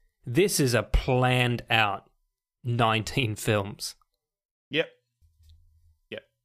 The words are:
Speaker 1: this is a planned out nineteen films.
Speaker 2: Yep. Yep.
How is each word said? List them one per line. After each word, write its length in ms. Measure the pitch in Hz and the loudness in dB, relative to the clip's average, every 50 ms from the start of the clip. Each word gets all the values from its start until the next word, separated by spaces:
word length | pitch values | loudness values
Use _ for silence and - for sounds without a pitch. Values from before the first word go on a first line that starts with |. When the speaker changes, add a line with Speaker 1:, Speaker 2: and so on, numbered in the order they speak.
| _ _ _ _ - | _ _ _ _ -10
Speaker 1:
this 360 | 131 117 147 196 202 - - | -4 0 2 2 2 2 2
is 120 | 147 127 117 | 2 2 2
a 80 | 113 | 0
planned 800 | 104 - - - - - 127 127 127 127 127 127 123 120 120 113 - - | 0 2 2 2 2 2 2 2 2 2 2 2 2 0 -2 -4 -4 -2
out 380 | 120 113 110 104 98 98 - _ _ _ _ _ _ _ _ _ _ _ | 0 0 0 0 -4 -6 -12 _ _ _ _ _ _ _ _ _ _ _
nineteen 720 | - 123 120 117 120 113 110 110 107 - - 147 135 107 107 | -6 -4 0 2 2 2 2 0 -2 -2 -2 -2 -2 -2 -4
films. 600 | - - - 107 104 98 101 - - - - - _ _ _ _ _ _ _ _ _ _ _ _ _ _ - | -4 -2 0 0 0 -2 -4 -8 -12 -12 -14 -14 _ _ _ _ _ _ _ _ _ _ _ _ _ _ -6
Speaker 2:
Yep. 180 | 131 156 165 - - _ _ _ _ _ _ _ _ _ _ - - - _ _ _ _ _ _ _ _ _ - | -4 -4 -4 -4 -8 _ _ _ _ _ _ _ _ _ _ -20 -20 -20 _ _ _ _ _ _ _ _ _ -16
Yep. 120 | 110 - - _ _ _ | -16 -16 -16 _ _ _